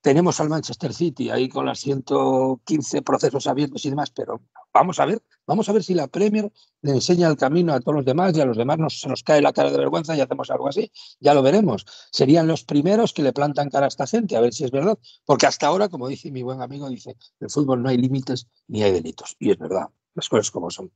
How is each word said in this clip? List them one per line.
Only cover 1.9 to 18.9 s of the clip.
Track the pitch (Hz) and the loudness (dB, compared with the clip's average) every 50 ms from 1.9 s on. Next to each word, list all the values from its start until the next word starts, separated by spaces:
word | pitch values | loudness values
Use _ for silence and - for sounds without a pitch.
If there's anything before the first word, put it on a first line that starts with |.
| 139 135 123 - 139 139 135 135 131 131 131 131 131 123 _ | -4 -4 -4 -2 0 0 2 2 2 2 2 0 -2 -4 _
quince | - 156 156 135 - - - 127 | -4 -4 -4 -4 -2 -4 -4 -2
procesos | - 139 131 - 147 127 135 123 | 0 0 2 2 0 -2 0 -4
abiertos | 143 135 135 147 139 - - - | -2 -2 -2 -2 -4 -4 -8 -8
y | 139 | -6
demás, | 135 147 143 113 | -4 -4 -6 -6
pero | _ - 110 - 107 113 _ _ _ - - _ _ | _ -12 -10 -8 -10 -12 _ _ _ -20 -20 _ _
vamos | - 139 185 175 - | 2 2 2 2 -2
a | 143 | 0
ver, | 139 196 226 _ _ _ _ _ | 0 0 -4 _ _ _ _ _
vamos | - 147 208 220 - | -2 -2 -2 0 2
a | 202 | 0
ver | 220 165 | 0 2
si | - 185 | 2 -2
la | 170 147 | -2 -2
Premier | 131 - 170 196 214 208 214 208 208 _ _ _ _ _ _ - | -2 -2 0 0 2 2 0 -2 -2 _ _ _ _ _ _ -2
le | 143 139 | 0 0
enseña | 127 - - 180 175 175 165 | 0 2 2 2 4 4 2
el | 151 | 4
camino | - - 131 147 170 180 165 147 | 2 0 2 2 2 2 2 0
a | 131 | -2
todos | 123 - 147 | 0 0 -2
los | 151 135 | 0 0
demás | 127 131 160 190 196 165 | 0 2 2 2 2 2
y | 156 | 2
a | 147 | 2
los | 131 117 | 2 2
demás | 107 117 131 151 160 | 0 0 0 0 0
nos, | 160 151 - - | 0 -2 -4 -6
se | - 143 | -6 -6
nos | 131 - - | -8 -6 0
cae | - 151 151 147 | 2 4 4 4
la | 143 - | 4 2
cara | - 143 139 | 2 0 2
de | 139 139 | 2 0
vergüenza | 139 139 147 170 160 147 165 | 0 0 0 -2 -4 -2 -2
y | 151 | -2
hacemos | 135 127 - 139 135 - | -2 -2 -2 -8 -6 -6
algo | 139 - 131 139 | -6 -4 -4 -4
así. | 143 180 233 - _ - - - - _ | -2 -4 -4 -4 _ -20 -20 -20 -20 _
Ya | - 143 147 | 4 6 6
lo | 143 131 | 6 6
veremos. | 131 151 208 220 170 113 98 - - - - - _ - | 4 4 4 2 2 0 -2 -6 -12 -20 -20 -20 _ 0
Serían | - 143 127 147 170 160 | 0 4 6 6 6 6
los | 160 165 - - | 2 0 -2 -4
primeros | - 147 147 143 175 202 220 233 - - | -2 0 0 2 4 2 2 2 0 0
que | - 151 | 0 0
le | 135 120 | 0 0
plantan | 131 143 151 143 151 143 143 | 0 -2 -2 0 -2 -4 -2
cara | - 139 139 | 0 0 0
a | 131 | 0
esta | - - 143 | 0 -4 -6
gente, | 131 - 233 233 180 - | -2 -2 -2 -2 0 0
a | - | 2
ver | 117 120 113 | 2 2 0
si | - 147 | -2 -6
es | 127 | -4
verdad. | 123 139 143 196 - - _ - - _ _ | -2 0 0 0 0 -2 _ -20 -20 _ _
Porque | - 143 117 - | 0 2 4 4
hasta | 139 - - - | 0 0 0 0
ahora, | 143 160 190 208 202 | 0 2 2 0 -2
como | 175 147 123 | -4 -8 -8
dice | 131 139 127 - 165 | -8 -8 -10 -12 -12
mi | 139 127 123 | -10 -8 -8
buen | 123 131 131 127 | -8 -8 -8 -10
amigo, | 123 135 139 143 135 | -12 -12 -12 -10 -10
dice, | 127 120 - - 113 _ _ _ _ _ | -12 -12 -14 -18 -20 _ _ _ _ _
"El | - 107 | -14 -6
fútbol | - 147 147 135 131 123 120 | -2 -2 0 0 0 0 0
no | 131 | 0
hay | 127 | 0
límites | 123 123 131 131 139 131 - - 139 - _ _ _ _ _ | 2 0 0 0 -2 -4 -4 -6 -8 -8 _ _ _ _ _
ni | - 107 107 | -4 0 2
hay | 101 | 2